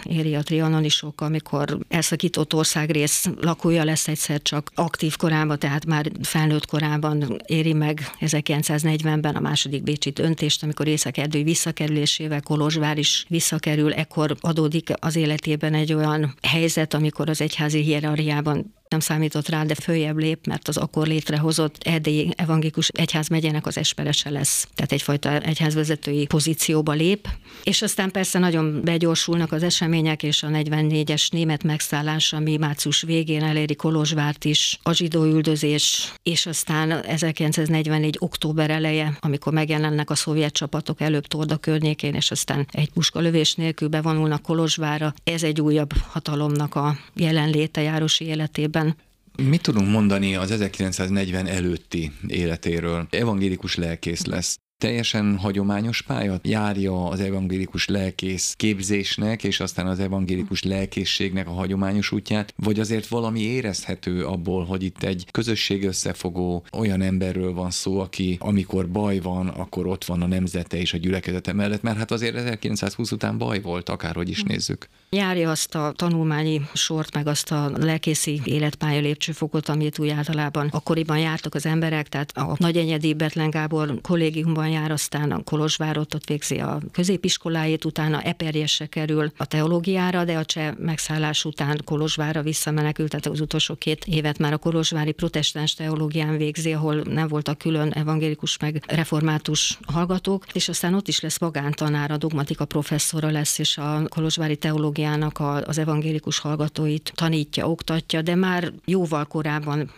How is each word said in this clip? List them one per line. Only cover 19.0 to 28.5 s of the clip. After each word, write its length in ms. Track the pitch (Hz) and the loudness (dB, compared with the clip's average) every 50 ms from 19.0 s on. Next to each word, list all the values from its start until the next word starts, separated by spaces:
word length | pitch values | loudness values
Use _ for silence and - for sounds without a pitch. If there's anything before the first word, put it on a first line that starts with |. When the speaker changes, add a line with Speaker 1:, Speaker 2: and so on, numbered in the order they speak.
Speaker 1:
számított 480 | - - 160 156 160 151 - 151 147 - | 0 2 2 2 0 0 0 -2 -2 0
rá, 160 | 160 151 156 | 0 0 0
de 100 | 151 151 | 0 -2
följebb 420 | - - 175 165 165 151 151 151 | -2 0 0 0 2 2 0 0
lép, 300 | 156 156 156 156 - - | 0 0 0 0 -2 -4
mert 220 | 151 - - - - | -4 -6 -4 -4 -2
az 80 | 151 | -2
akkor 300 | - - - - 156 156 | -2 -2 -2 0 0 2
létrehozott 720 | 156 156 156 - - 151 147 156 160 156 160 156 151 - - | 2 2 0 0 0 0 2 2 2 2 2 0 0 -2 -4
Erdélyi 500 | - 165 165 160 156 156 151 151 147 170 - | -2 0 0 2 2 2 2 2 2 0 0
Evangélikus 520 | - 180 156 160 160 156 156 - 165 156 - | 0 0 2 2 2 2 2 0 0 0 0
Egyházmegyének 800 | - - 165 - - 156 151 - 170 160 160 156 151 151 - | 2 0 0 0 2 0 0 2 0 2 2 2 0 0 -2
az 100 | - 156 | -2 -2
esperese 540 | - 156 - - - 147 147 147 - - 143 | -2 -2 -2 -2 -2 -2 0 0 0 0 0
lesz. 360 | 143 139 143 - - - - - - | -2 -2 0 0 0 0 -2 -4 -4
Tehát 180 | - 147 - | -4 -2 0
egyfajta 480 | 143 143 - - 143 143 - 139 147 147 | 0 0 0 0 0 0 2 0 0 0
egyházvezetői 880 | - 160 156 - 160 151 151 156 151 151 156 143 - 147 143 147 143 | 0 0 0 2 2 2 2 2 2 0 0 -2 -2 -2 0 0 2
pozícióba 640 | 139 - 151 143 160 156 - - - 156 156 151 156 | 2 2 2 2 2 2 2 2 2 4 4 4 2
lép. 360 | 147 151 160 180 208 208 - - - - - - - - - | 2 2 4 2 2 2 -2 -4 -6 -6 -8 -16 -16 -6 -2
És 180 | 202 190 - | 0 0 2
aztán 280 | 220 214 - - 190 190 | 2 0 0 0 -2 0
persze 280 | - 196 185 - - 180 | 0 0 0 2 4 4
nagyon 420 | 180 175 | 4 4